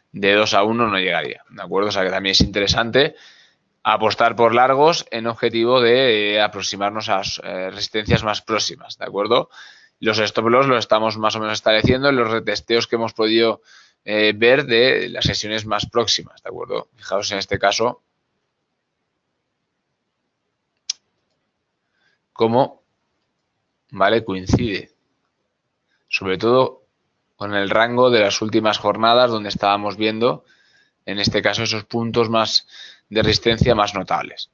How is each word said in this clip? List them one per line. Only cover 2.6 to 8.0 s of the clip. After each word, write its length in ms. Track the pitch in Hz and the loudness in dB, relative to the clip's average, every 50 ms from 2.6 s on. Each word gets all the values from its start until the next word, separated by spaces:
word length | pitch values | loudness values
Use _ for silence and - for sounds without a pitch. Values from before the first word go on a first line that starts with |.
| 101 98 - 120 117 117 107 127 143 160 - - - - - _ _ _ _ _ _ _ _ _ - | -2 0 0 -2 -2 0 2 2 2 0 -2 -10 -20 -20 -20 _ _ _ _ _ _ _ _ _ -2
apostar 500 | 110 110 104 110 107 101 - 117 117 110 | 0 0 2 2 0 2 2 2 2 2
por 200 | 104 117 113 113 | 4 2 4 4
largos 520 | 120 127 131 135 131 147 160 170 165 - - | 4 4 4 4 4 4 4 2 0 -4 -8
en 160 | 113 117 113 117 | -8 -6 -6 -6
objetivo 520 | 113 - - 117 113 113 113 120 127 131 | -4 -2 -2 -2 0 2 2 2 4 4
de, 540 | 120 117 120 131 135 127 110 107 104 104 104 | 4 4 4 4 4 4 2 2 0 0 2
eh, 60 | 107 | 2
aproximarnos 680 | 107 107 - 98 95 - 104 98 101 101 107 110 107 110 | 2 0 -2 -4 -8 -8 -6 -4 -4 -4 -4 -4 -4 -2
a 100 | 101 95 | -2 -2
las, 220 | 101 - - - - | -4 -6 -10 -10 -10
eh, 260 | 92 92 92 92 95 | -10 -8 -8 -8 -8
resistencias 540 | 98 101 101 - - 110 | -8 -10 -10 -8 -6 -6